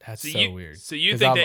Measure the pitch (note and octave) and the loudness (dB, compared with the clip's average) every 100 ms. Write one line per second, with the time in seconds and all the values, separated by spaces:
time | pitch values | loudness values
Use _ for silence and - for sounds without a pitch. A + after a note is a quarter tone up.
0 | - A2 D3+ D#3 G3 F2+ E2+ D2+ - D#3 | -16 -12 -6 0 0 -2 -12 -16 -12 -2
1 | F3 G#3 G#3+ C3 | 0 4 4 4